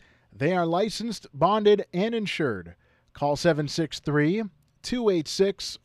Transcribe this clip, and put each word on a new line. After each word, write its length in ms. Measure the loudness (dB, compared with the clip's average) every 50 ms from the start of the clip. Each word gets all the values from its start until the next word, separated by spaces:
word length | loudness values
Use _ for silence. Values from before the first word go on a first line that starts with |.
| -20 _ _ _ _ _ -8
They 200 | -4 -2 0 0
are 100 | 0 0
licensed, 600 | 0 0 0 -2 -2 -4 -6 -8 -8 -8 -10 -12 -14 -4
bonded, 520 | 0 2 2 2 4 4 6 4 4 2 -2 -2
and 220 | -2 -2 0 -2
insured. 600 | -4 -4 -4 -4 -2 -2 -2 -2 -4 -8 -14 -18 _ _ _ _ _ _ _ -8
Call 220 | -4 -2 -2 0
seven 320 | 2 2 2 2 2 0 -4
six 320 | -2 -4 -4 -4 -6 -8
three, 440 | -4 0 2 2 2 2 2 0 -4 -6 -10 _ _ _ _ _
two 280 | -8 -6 -4 0 2 2
eight 180 | 2 0 0 -2
six, 500 | 0 0 0 0 0 -4 -8 -12 -12 -14